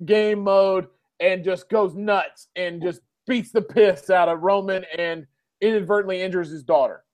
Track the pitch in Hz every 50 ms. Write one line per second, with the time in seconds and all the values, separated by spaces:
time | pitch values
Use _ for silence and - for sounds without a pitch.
0 | 170 151 208 214 214 214 214 202 196 196 196 196 196 196 190 185 185 - _ _
1 | _ _ _ - 170 190 185 185 160 190 185 175 - - 220 220 202 180 156 196
2 | 208 208 202 190 - - - - - _ - 175 180 175 170 170 165 180 170 -
3 | _ _ _ _ _ - 254 240 185 - - 214 - - - 240 214 196 185 -
4 | - - 190 180 175 170 170 160 165 190 202 202 190 196 190 190 180 165 156 170
5 | 170 170 165 165 143 - _ _ _ _ _ _ 196 220 220 214 185 165 208 208
6 | 196 190 185 180 185 190 180 180 170 147 160 151 127 165 160 147 131 120 180 -
7 | _ _